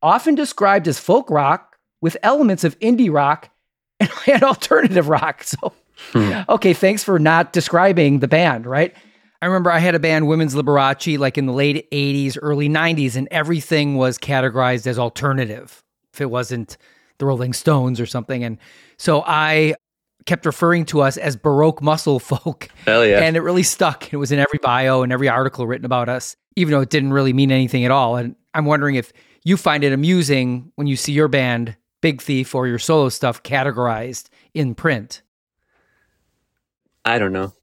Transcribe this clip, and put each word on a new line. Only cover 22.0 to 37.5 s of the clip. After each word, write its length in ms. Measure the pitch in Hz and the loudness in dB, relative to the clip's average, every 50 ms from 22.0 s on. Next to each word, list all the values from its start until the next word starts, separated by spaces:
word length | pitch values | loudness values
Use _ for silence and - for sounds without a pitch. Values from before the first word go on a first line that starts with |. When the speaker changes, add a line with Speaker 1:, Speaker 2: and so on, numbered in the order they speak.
| - - 143 127 | 0 0 0 0
Speaker 1:
folk. 500 | - - 143 123 - 170 131 _ - - _ - - | 0 -4 -6 -4 -4 -8 -10 _ -14 -20 _ -8 -2
Speaker 2:
Hell 200 | - 110 117 117 | 2 4 4 4
yeah. 140 | 110 196 202 | 6 6 4
Speaker 1:
And 160 | - 160 160 | 4 4 2
it 40 | 165 | 0
really 220 | 156 165 175 185 185 | 0 0 0 2 2
stuck. 500 | - - - 190 165 135 - - - - | 0 0 0 0 -2 -2 -4 -12 -10 -8
It 40 | |
was 160 | 143 143 123 143 | -8 -4 -2 0
in 60 | 143 | 0
every 180 | 143 143 - 147 - | 0 0 -2 -2 -2
bio 400 | 131 120 123 131 131 131 131 127 | 0 0 2 2 2 2 2 0
and 100 | 123 127 | 0 -2
every 160 | 127 139 135 | 0 0 0
article 380 | 117 120 131 135 - - 123 | 0 0 -2 -2 -4 -6 -6
written 200 | 113 123 131 127 | -6 -6 -6 -4
about 220 | 123 127 123 120 113 | -2 -2 -2 -2 -2
us, 260 | 123 127 - - - _ _ _ _ | -4 -6 -8 -12 -16 _ _ _ _
even 160 | - 180 156 147 | -2 0 2 2
though 80 | 139 | 0
it 100 | 135 - | 0 2
didn't 220 | - 151 135 135 135 | 0 0 0 2 0
really 200 | 139 135 135 123 | 2 2 2 2
mean 200 | 131 139 135 135 | 2 2 2 2
anything 320 | 131 131 120 - 131 120 | 2 0 0 0 -2 0
at 60 | 123 | 2
all. 260 | 131 139 131 113 120 | 2 2 2 0 -2
And 180 | 123 120 117 - _ _ _ _ | -4 -4 -8 -10 _ _ _ _
I'm 100 | 160 151 | -4 0
wondering 320 | 147 151 151 139 143 139 | 0 0 0 0 0 -2
if 160 | 131 117 - _ _ _ _ _ _ _ | -2 -4 -6 _ _ _ _ _ _ _
you 120 | 160 190 | -2 -2
find 280 | 185 - 185 151 147 143 | 0 0 0 0 2 0
it 80 | 143 135 | 0 0
amusing 800 | 135 143 165 185 180 165 135 143 135 127 123 123 123 123 156 _ | 0 2 2 2 2 2 2 0 0 0 -2 -4 -6 -8 -14 _
when 120 | - 143 143 | -6 -4 -4
you 80 | 135 | -4
see 160 | 127 - - 147 | -4 -4 -4 0
your 160 | 143 151 151 | 2 2 2
band, 480 | 127 139 131 127 120 120 120 117 107 _ _ _ _ _ | 2 0 0 0 -2 -2 -4 -6 -10 _ _ _ _ _
Big 200 | - 165 147 131 | -2 -2 -2 -2
Thief, 340 | - - 143 131 131 - - | -4 -4 -2 -2 -2 -2 -4
or 120 | 135 127 | -4 -2
your 120 | 127 120 117 | -2 -2 -4
solo 320 | - - 165 156 143 131 | -2 0 2 2 2 2
stuff 320 | - - - 131 117 - _ | -2 -2 -4 -4 -4 -4 _
categorized 840 | - 131 139 131 143 127 110 123 123 113 110 117 123 127 - - _ _ _ _ _ _ | -4 -4 -2 -2 -2 -2 -2 -2 -2 -2 -4 -6 -10 -12 -14 -16 _ _ _ _ _ _
in 200 | 156 151 131 117 | -4 -4 -4 -4
print. 480 | - - 160 147 117 101 - - - _ _ _ _ _ _ _ _ _ _ _ _ _ _ _ _ _ _ _ _ _ _ _ _ _ _ _ _ _ _ _ _ _ _ _ _ _ | -4 -4 -2 -2 -2 -6 -12 -18 -20 _ _ _ _ _ _ _ _ _ _ _ _ _ _ _ _ _ _ _ _ _ _ _ _ _ _ _ _ _ _ _ _ _ _ _ _ _
Speaker 2:
I 140 | 113 117 117 | -2 0 0
don't 140 | 104 95 95 | 0 -2 -2
know. 200 | 95 92 98 | -4 -6 -8